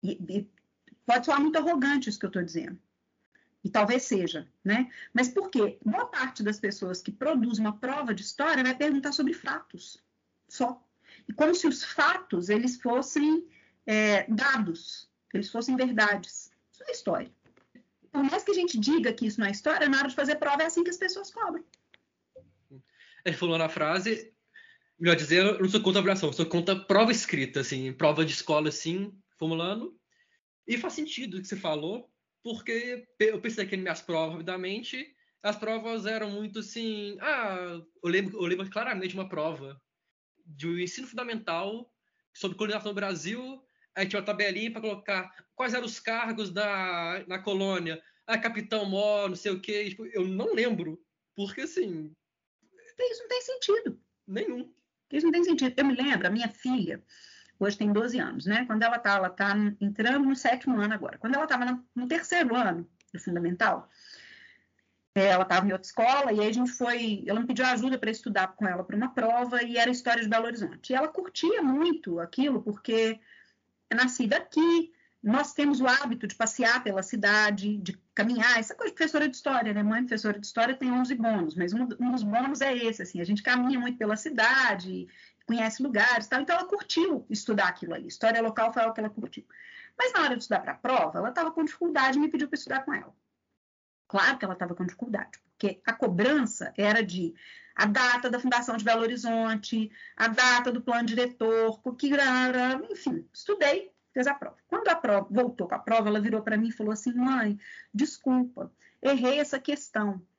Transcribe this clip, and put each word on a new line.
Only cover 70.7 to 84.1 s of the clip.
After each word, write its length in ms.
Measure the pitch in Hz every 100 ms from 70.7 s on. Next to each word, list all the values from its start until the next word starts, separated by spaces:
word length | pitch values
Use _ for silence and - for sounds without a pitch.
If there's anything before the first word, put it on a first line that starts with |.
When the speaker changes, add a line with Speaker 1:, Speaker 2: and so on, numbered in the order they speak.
| - -
Speaker 1:
E 20 |
ela 140 | 254 311
curtia 540 | - 359 - 330 453
muito 580 | 302 262 339 320 - 170
aquilo, 420 | 175 - 285 233
porque 560 | 208 208 - 226 220 220 _ - _ _ _ _ _
é 40 |
nascida 420 | 226 254 - 226 294
aqui, 560 | - - 330 339 330 _ _ _
nós 300 | 208 247 294
temos 280 | - 294 269
o 60 | 254
hábito 400 | 254 277 226 208
de 80 | -
passear 460 | 226 - 233 247
pela 180 | 240 190
cidade, 760 | 185 214 202 208 208 202 202 208
de 200 | 175 - _
caminhar, 440 | - 214 240 233 240
essa 160 | 226
coisa 180 | - 440
de 40 | -
professora 320 | 320 302 294
de 60 |
história, 400 | 254 285 262 214
né? 80 | 208
Mãe, 200 | 208 220
professora 360 | 247 214 214 202
de 80 | -
história, 300 | - 233 262
tem 160 | 254
onze 220 | 247 247
bônus, 420 | 254 226 214 165 151
mas 160 | 175
um, 160 | 214 247 214
um 140 | 247
dos 100 | 254
bônus 380 | 208 220 269 277
é 160 | 277 247
esse, 260 | 226 220
assim, 180 | 180 180
a 40 |
gente 180 | 170 208
caminha 380 | - 247 247 262
muito 180 | 240 247
pela 180 | 214